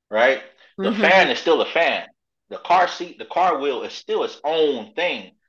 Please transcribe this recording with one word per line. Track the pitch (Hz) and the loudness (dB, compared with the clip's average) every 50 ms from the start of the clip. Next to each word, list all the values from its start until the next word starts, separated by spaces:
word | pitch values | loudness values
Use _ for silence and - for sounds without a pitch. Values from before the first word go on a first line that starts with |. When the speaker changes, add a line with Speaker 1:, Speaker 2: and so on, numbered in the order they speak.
| _ _ | _ _
Speaker 1:
right? | 107 107 120 135 135 131 - - _ _ _ _ _ - | 0 2 2 2 2 0 -4 -16 _ _ _ _ _ -6
The | 190 196 | -4 -4
Speaker 2:
Mm-hmm. | 117 208 | -2 2
Speaker 1:
fan | 208 165 185 190 170 139 | 2 4 6 6 4 4
is | 117 - | 0 -4
still | - 175 160 127 101 | 0 0 2 2 2
a | |
fan. | - - 160 170 143 113 90 82 - _ _ _ _ _ _ _ _ | -2 0 0 0 0 0 -4 -6 -10 _ _ _ _ _ _ _ _
The | 98 - | -16 -14
car | - - 170 185 180 180 | -2 2 2 2 2 2
seat, | - - 175 175 - - | -2 -8 -12 -12 -12 -16
the | 110 | -14
car | - - 175 185 180 160 135 | -6 -2 0 2 2 0 0
wheel | 139 143 127 110 98 | -2 -4 -4 -4 -6
is | 95 - | -10 -12
still | - - - 214 196 135 | -14 -8 -4 -4 -2 -2
its | 113 - - - | -4 -6 -8 -6
own | 147 160 160 156 147 135 117 107 104 - | -4 0 2 2 2 2 -2 -6 -10 -6
thing, | - 175 175 143 113 95 90 _ _ _ | -4 -4 -4 -4 -6 -10 -16 _ _ _